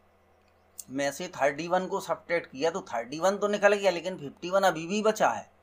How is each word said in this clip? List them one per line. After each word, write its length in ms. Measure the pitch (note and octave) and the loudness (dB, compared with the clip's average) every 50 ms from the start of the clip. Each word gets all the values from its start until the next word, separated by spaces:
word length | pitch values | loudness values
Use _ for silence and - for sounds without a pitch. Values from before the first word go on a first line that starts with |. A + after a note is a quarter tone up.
| _ _ _ _ _ _ _ _ _ _ _ _ _ _ _ - - - | _ _ _ _ _ _ _ _ _ _ _ _ _ _ _ -18 -16 -10
में 200 | C3 C3+ C#3+ C#3+ | -6 -4 -2 -2
से 160 | C#3 - F3+ F3 | -4 -4 -10 -10
थर्टी 360 | - - C3 C#3+ D3 C#3+ E3 E3+ | -4 0 0 0 2 0 -2 0
वन 180 | F3 F#3 F#3 | 0 0 0
को 140 | F3+ F#3+ G3 | 0 -4 -6
subtract 500 | - - E3 - - - F3 E3+ - - | -2 -4 -6 -6 -2 -2 -2 -2 -2 -4
किया 200 | - C3 C#3+ E3 | -8 -2 -2 0
तो 100 | E3+ F#3+ - | 0 -2 -8
थर्टी 340 | - - A#2 A#2 A#2 C#3+ D#3+ | -4 -6 -6 -6 -6 -6 0
वन 160 | E3+ F#3+ G3+ G3+ | 0 0 2 2
तो 100 | G#3 G3+ | 0 0
निकल 260 | G#3 G3 G3 G3+ G#3 | 0 4 4 4 4
गया, 160 | G3+ G3 F#3+ | 6 4 2
लेकिन 280 | F3 E3+ D#3 F#3 F#3 D#3 | 2 2 -4 -6 -8 -8
फिफ्टी 320 | C#3+ C3+ - - - F3 | -10 -12 -12 -10 -8 0
वन 120 | F3+ G3 G3 | 0 4 4
अभी 220 | F#3 E3+ D#3 E3 | 4 2 2 -4
भी 160 | E3 G3 G#3+ | -4 -4 0
बचा 260 | G3+ A3 G#3+ - F3+ C3 | 2 0 2 4 2 0
है। 220 | A2+ G#2 F#2+ - _ _ | 0 -2 -8 -14 _ _